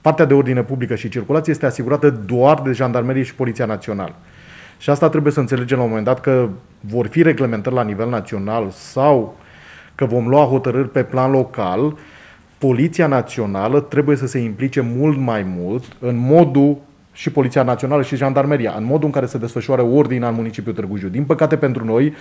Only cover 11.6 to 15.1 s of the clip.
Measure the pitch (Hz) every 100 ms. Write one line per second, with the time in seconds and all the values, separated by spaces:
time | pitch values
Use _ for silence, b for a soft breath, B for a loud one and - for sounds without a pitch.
11.6 | 98 92 147 151 B B B B _ _
12.6 | 139 120 160 160 160 135 117 - 107 98
13.6 | 107 143 143 - 143 143 127 131 117 104
14.6 | 131 135 120 120 151